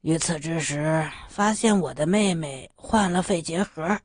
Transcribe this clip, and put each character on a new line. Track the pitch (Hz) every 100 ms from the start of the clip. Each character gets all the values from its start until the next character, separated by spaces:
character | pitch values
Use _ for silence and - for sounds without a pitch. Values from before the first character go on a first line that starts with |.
与 | 135 160
此 | - 160
之 | 156 165
时， | 143 147 151 160 156 - -
发 | - 208
现 | 214 233 202
我 | 156
的 | - 151
妹 | 202 202
妹 | 170 151 135 -
患 | _ - 226 196
了 | 180
肺 | 180 185
结 | 156 165
核 | 202 - 160 202